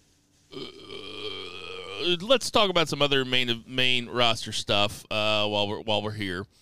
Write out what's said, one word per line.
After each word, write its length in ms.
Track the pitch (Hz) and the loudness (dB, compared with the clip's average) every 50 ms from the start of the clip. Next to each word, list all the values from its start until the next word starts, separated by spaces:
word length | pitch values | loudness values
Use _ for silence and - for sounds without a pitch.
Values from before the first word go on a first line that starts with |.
| _ _ _ _ _ _ _ _ _ _ - | _ _ _ _ _ _ _ _ _ _ -14
uh, 1600 | 139 - - - - - 123 123 117 98 101 101 98 104 101 95 95 92 90 90 92 87 85 92 92 90 92 98 104 147 175 175 165 | -14 -14 -14 -14 -18 -16 -14 -14 -14 -12 -12 -12 -10 -8 -8 -8 -8 -10 -12 -12 -12 -12 -12 -12 -12 -10 -10 -8 -4 0 0 0 -2
let's 300 | 190 233 269 233 - - | 4 2 2 2 2 0
talk 200 | - 233 208 190 | 2 4 4 4
about 180 | 175 170 160 - | 4 2 2 2
some 140 | 151 143 | 2 0
other 220 | 143 139 139 135 127 | 2 4 4 2 2
main, 400 | 127 127 127 123 120 117 117 - | 2 2 2 2 0 -2 -4 -6
main 420 | - 127 127 127 127 123 123 120 95 | -6 0 2 2 4 2 2 -2 -2
roster 440 | 95 123 120 117 117 - - 113 | 0 2 4 4 2 0 -4 -6
stuff, 520 | - - - - 107 101 101 104 - - - - | -6 -6 0 2 4 4 4 2 0 -8 -10 -4
uh, 360 | 107 107 107 107 107 104 104 | -2 0 2 2 2 2 2
while 220 | 104 104 104 104 101 | 2 2 0 0 0
we're, 120 | 107 - | -2 -4
while 220 | 92 110 104 104 | -2 0 0 0
we're 100 | 104 107 | 0 -2
here 340 | 104 107 101 95 87 92 104 _ _ _ | -4 -4 -4 -4 -4 -6 -6 _ _ _